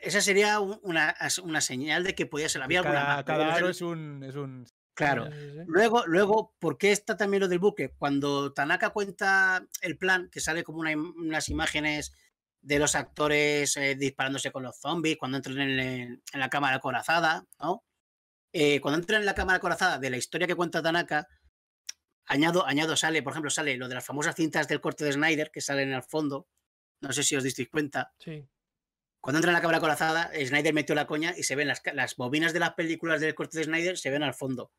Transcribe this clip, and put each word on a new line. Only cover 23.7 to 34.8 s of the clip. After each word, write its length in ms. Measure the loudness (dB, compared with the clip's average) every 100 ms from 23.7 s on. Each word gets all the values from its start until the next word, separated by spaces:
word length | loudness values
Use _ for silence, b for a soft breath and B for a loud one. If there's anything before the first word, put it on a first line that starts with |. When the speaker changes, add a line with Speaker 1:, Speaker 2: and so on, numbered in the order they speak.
| -2
Speaker 1:
lo 100 | -4
de 80 | -8
las 100 | -6
famosas 300 | -4 -4 0
cintas 320 | 0 0 0
del 120 | -2
corte 220 | -2 -2 -2
de 80 |
Snyder, 360 | 2 2 2 -2
que 100 | -6
salen 300 | -4 -2 0
al 100 | -2
fondo. 440 | -4 -2 -2 -4 -10 _ _ _ _ _
No 100 | -6
sé 100 | 0
si 120 | 0 2
os 80 |
disteis 240 | -2 -4 -4
cuenta. 440 | -2 -2 -4 -6 _
Speaker 3:
Sí. 280 | -14 -14 -16 _ _ _ _ _ _ _
Speaker 1:
Cuando 180 | -2 2
entra 140 | 4
en 20 |
la 80 | 4
cámara 160 | 4 2
acorazada, 540 | 2 2 2 0 -2
Snyder 400 | -4 0 2 4
metió 220 | 2 2 0
la 120 | 0
coña 260 | -2 -2 -4
y 60 |
se 120 | -4 0
ven 140 | -2
las 100 | -2
ca-, 140 | -4
las 240 | -4 -4 -2
bobinas 340 | -2 2 2
de 80 | 2
las 140 | 0
películas 480 | 0 -4 -2 0 0
del 120 | 0
corte 240 | -2 -6 -4
de 60 |
Snyder, 340 | -2 0 -2 -2
se 120 | -4
ven 120 | -2
al 120 | -2
fondo. 400 | -4 -6 -6 -10 _